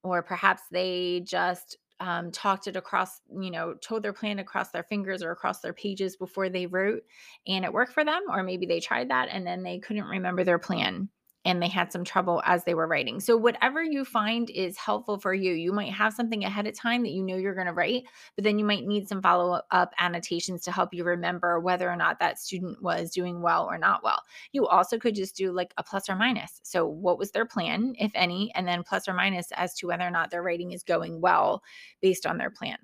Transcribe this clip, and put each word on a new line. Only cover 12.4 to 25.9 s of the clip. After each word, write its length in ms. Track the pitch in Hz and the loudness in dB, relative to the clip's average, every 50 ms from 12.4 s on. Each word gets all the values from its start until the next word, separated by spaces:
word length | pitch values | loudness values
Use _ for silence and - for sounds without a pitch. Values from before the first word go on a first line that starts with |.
| - | 4
as 200 | - 180 175 - | 4 2 4 2
they 80 | 175 175 | 0 0
were 140 | 160 165 | 0 2
writing. 340 | 160 165 143 131 110 113 190 | 2 2 0 0 -2 -4 -4
So 160 | 196 - 233 | 4 4 4
whatever 440 | 226 220 240 226 - 220 262 277 311 | 6 6 4 4 4 2 2 2 0
you 220 | 330 320 302 277 269 | 0 0 0 -2 -2
find 460 | - - 226 208 214 226 233 233 - | 0 0 0 0 2 0 0 -2 -2
is 280 | - 180 190 180 - | -2 -2 -2 -2 -4
helpful 400 | - - - 208 214 240 - 208 | -4 -2 -2 -2 -2 0 -4 -4
for 160 | 196 - 196 190 | -2 0 0 0
you, 200 | 196 190 185 175 | 2 2 0 0
you 180 | 160 165 175 | 2 0 0
might 220 | 196 208 202 - 196 | 0 0 -2 -4 0
have 200 | 202 208 220 214 | 0 0 0 2
something 300 | - 240 226 226 208 190 | 0 -2 -2 -2 -2 -2
ahead 240 | 196 202 208 202 | -2 -2 -2 -4
of 100 | 214 208 | -4 -6
time 260 | - - 233 240 247 240 | -4 -2 0 0 0 0
that 80 | 202 | -2
you 120 | - 190 190 | -2 -4 -4
know 140 | 190 185 | -2 -2
you're 180 | 185 185 196 190 | -2 -2 -2 -2
gonna 180 | 190 185 180 165 | -2 -4 -2 0
write, 300 | 175 175 185 240 254 254 - - - - - _ | 0 0 2 0 -2 -4 -8 -20 -20 -20 -12 _
but 80 | - 202 | 0 2
then 160 | 214 208 208 | 2 2 4
you 60 | 208 | 2
might 200 | 208 208 185 123 | 2 2 0 0
need 220 | 190 208 208 196 | 0 0 -2 0
some 140 | - 208 190 | -2 -4 2
follow-up 720 | 190 175 175 180 175 180 175 - - _ - 180 175 180 - | 4 4 4 6 4 2 0 -2 -2 _ 4 4 4 4 2
annotations 680 | - 175 175 175 175 170 - 175 170 - - 185 175 - | 0 0 0 0 -4 -4 -4 -4 -4 -4 -4 -6 -6 -6
to 100 | 180 175 | -4 0
help 200 | 196 - 208 - | 0 0 0 -2
you 120 | 175 170 | -4 0
remember 560 | 175 175 175 170 175 180 175 175 175 170 170 | 0 0 0 0 -2 -2 0 0 2 2 2
whether 280 | 170 185 180 180 180 180 | 2 2 0 2 0 -2
or 60 | 175 | 0
not 240 | 175 160 165 165 - | 0 0 0 2 2
that 180 | - 156 - | 0 0 0
student 460 | - - - 196 180 185 175 - - - | -2 -8 -8 -6 -6 -6 -6 -8 -4 -2
was 280 | 180 170 170 170 165 | -2 0 0 -2 -2
doing 300 | - 185 180 180 175 175 | -2 -2 -2 -2 -4 0
well 240 | 170 170 170 - - | 2 2 2 2 2
or 120 | - - | -2 -2
not 260 | 170 165 190 196 - - | 2 2 2 2 4 2
well. 180 | - - - - _ - - - - | 0 0 0 -2 _ -20 -20 -18 -6
You 160 | - 277 220 | 0 0 4
also 320 | - 175 175 180 - 240 226 | 6 6 6 6 4 0 0
could 160 | - 240 214 | 0 0 0
just 220 | 202 190 196 - | 0 -4 -6 -4
do, 160 | - 190 190 180 | -2 -2 0 0
like, 200 | 185 180 - - | -2 -4 -4 -4
a 60 | - 175 | -8 -8
plus 260 | - | -4